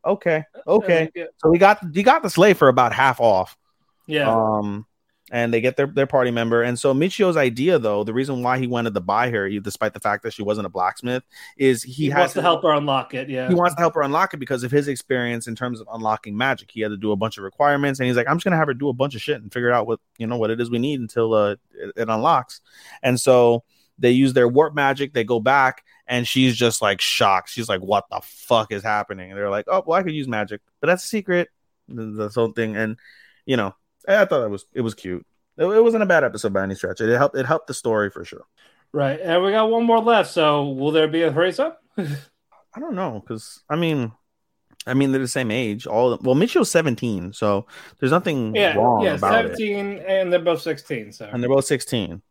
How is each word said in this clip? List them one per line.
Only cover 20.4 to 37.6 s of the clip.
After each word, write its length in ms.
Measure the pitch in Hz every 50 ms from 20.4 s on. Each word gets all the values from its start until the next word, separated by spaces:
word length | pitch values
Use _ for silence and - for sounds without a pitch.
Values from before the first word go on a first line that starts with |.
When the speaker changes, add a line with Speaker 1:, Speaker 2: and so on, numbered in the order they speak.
| 110 107
Speaker 1:
it 100 | 113 117
is 80 | 120 117
we 100 | 120 117
need 220 | 123 147 147 131
until, 320 | 117 107 - 120 113 113 113
uh, 220 | 107 104 104 101 - _ _ _
it, 200 | - 80 98 -
it 120 | - 113 110
unlocks." 520 | 110 110 123 160 165 131 123 - - - _ _ _ - - - - - -
And 160 | 127 127 120
so 460 | - 135 127 123 120 117 117 117 _ _ _ _ _ _ _ -
they 120 | 127 123
use 200 | 123 127 135 135
their 160 | 127 135 123
warp 260 | 120 123 139 160 151 147
magic, 380 | 147 139 135 135 135 143 131
they 140 | - 123 113
go 160 | 104 123 117
back, 420 | 107 131 135 143 131 131 - - _ _ _ _ _
and 180 | - 123 123 120
she's 300 | - - 131 131 127 117
just, 260 | 110 120 117 113 -
like, 200 | 113 101 98 92
shocked. 480 | - - - - 120 101 95 92 - -
She's 180 | - 120 113
like, 140 | 107 101 92
"What 240 | 92 95 104 101 - _
the 120 | 92 90 -
fuck 480 | - - - - - 120 113 110 -
is 100 | 107 101 95
happening?" 480 | 113 107 104 101 - 101 92 90 92
And 60 | 98
they're 120 | 101 101 101
like, 160 | 98 104 -
"Oh, 160 | - 180 190 -
well, 140 | 160 165 190
I 40 | 190
could 100 | 175 156
use 160 | 151 135 131
magic, 320 | 113 107 104 92 107 104 _ _ _ _
but 80 | -
that's 160 | 156 180 180 -
a 40 |
secret." 420 | - - 214 190 - 180 175 170 _ _ _ _ _ _ _ _ - 131
Th-, 220 | 117 110 110 107
this 200 | 107 107 104 107
whole 180 | 120 117 110 107
thing, 240 | 117 113 110 107
and, 180 | 107 110 107 110 _ _ - - - - _ _ _ _
you 120 | - 135
know, 180 | 120 104 95 - _ _ _ _ _ _
I 180 | - 196 214 202
thought 180 | 196 170 139 117
it 40 | 107
was, 160 | 101 98 - _ _
it 80 | 127
was 120 | 120 113 107
cute. 300 | - - 92 90 85 - _ _ _ _ _ _
It, 80 | - 165
it 180 | 185 208 220 233
wasn't 200 | 233 226 220 208
a 40 |
bad 160 | 185 175 160 139
episode 300 | 117 107 107 - 107 98
by 100 | 98 95
any 120 | 98 98
stretch. 260 | - - 90 98 -
It 140 | 113 110 117
helped, 180 | 123 143 143 -
it 100 | 135 127
helped 220 | 123 160 160